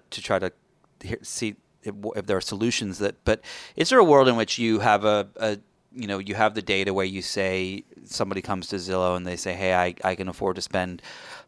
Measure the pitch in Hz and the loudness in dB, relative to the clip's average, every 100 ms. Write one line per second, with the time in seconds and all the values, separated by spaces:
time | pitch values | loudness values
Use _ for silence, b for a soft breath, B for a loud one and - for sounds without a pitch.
0 | _ - - 98 92 - _ _ _ _ | _ -12 -2 -2 -2 -8 _ _ _ _
1 | - - - - 110 101 _ _ - 101 | -10 -10 -10 -8 -8 -8 _ _ -12 -10
2 | 104 104 98 95 - 101 113 - 107 92 | -8 -6 -2 -2 -2 -2 -2 -2 -4 -4
3 | 101 - - 107 B B B - 160 254 | -4 -2 0 0 B B B -4 4 6
4 | 185 143 131 117 107 - 113 110 113 104 | 8 8 8 6 2 0 2 2 4 4
5 | 107 104 98 - 110 104 - _ _ 127 | 4 2 0 -2 -2 -2 -8 _ _ -10
6 | 107 98 98 101 110 107 92 95 98 95 | -6 -6 -4 0 0 0 -2 0 0 0
7 | 95 95 - - 95 92 92 98 - - | -2 -4 -6 -4 -2 -2 -4 -8 -14 -20
8 | - - 101 98 92 95 87 101 87 92 | -12 -6 -4 -4 -4 -6 -6 -8 -4 0
9 | 90 90 90 87 98 90 95 90 90 87 | 0 0 -4 -8 -6 -4 0 2 2 -2
10 | 95 92 92 85 101 92 - 98 92 87 | -4 -4 -6 -4 -4 -4 -4 -4 -4 -8
11 | B B B B | B B B B